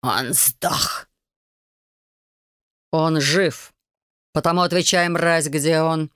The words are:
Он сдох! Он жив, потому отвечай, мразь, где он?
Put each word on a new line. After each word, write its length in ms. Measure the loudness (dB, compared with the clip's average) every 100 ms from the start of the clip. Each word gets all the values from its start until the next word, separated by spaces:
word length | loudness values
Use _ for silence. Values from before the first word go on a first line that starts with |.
Он 320 | -2 -2 -2
сдох! 720 | 0 -2 -2 -4 -2 -4 -6 -14 _ _ _ _ _ _ _ _ _ _ _ _ _ _ _ _ _ _
Он 300 | -2 0 0
жив, 520 | 0 0 0 -2 -16 _ _ _ _ _ _
потому 280 | -2 0 2
отвечай, 460 | 2 0 2 2 2
мразь, 380 | 0 2 2 0
где 340 | -2 0 2
он? 300 | 2 0 -4